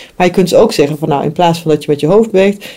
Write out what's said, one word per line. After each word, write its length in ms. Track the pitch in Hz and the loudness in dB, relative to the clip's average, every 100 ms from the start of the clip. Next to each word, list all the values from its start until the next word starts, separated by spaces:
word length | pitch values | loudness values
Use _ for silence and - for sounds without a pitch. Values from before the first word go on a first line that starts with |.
| - - | -14 -2
Maar 120 | 180 | 0
je 60 | |
kunt 160 | 180 180 | 0 2
ze 80 | 175 | 2
ook 160 | 220 | 2
zeggen 240 | - 147 151 | 2 -2 -2
van, 120 | 147 | -4
"Nou, 140 | 139 | -2
in 80 | 147 | -4
plaats 280 | - 175 170 | 0 0 0
van 120 | 160 | -2
dat 120 | 151 | -2
je 80 | 151 | -2
met 80 | 147 | -2
je 80 | 147 | 2
hoofd 240 | 202 226 | 2 2
beweegt, 340 | 190 196 202 - | 2 0 -2 -10